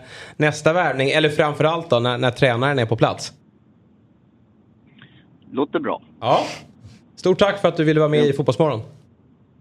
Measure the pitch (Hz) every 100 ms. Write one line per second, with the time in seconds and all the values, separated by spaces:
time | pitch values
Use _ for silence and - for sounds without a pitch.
0 | - - - - 151 147 156 170 165 131
1 | 135 147 156 151 151 147 151 165 165 120
2 | 123 120 127 - 135 117 135 139 113 113
3 | 143 95 - - _ _ _ _ _ _
4 | _ _ _ _ _ _ _ _ _ _
5 | - _ _ _ - 120 147 175 117 -
6 | - - 117 160 - - - _ - -
7 | _ - 180 185 202 196 175 165 156 156
8 | 151 151 147 139 143 127 160 113 - -
9 | _ _ _ _ _ _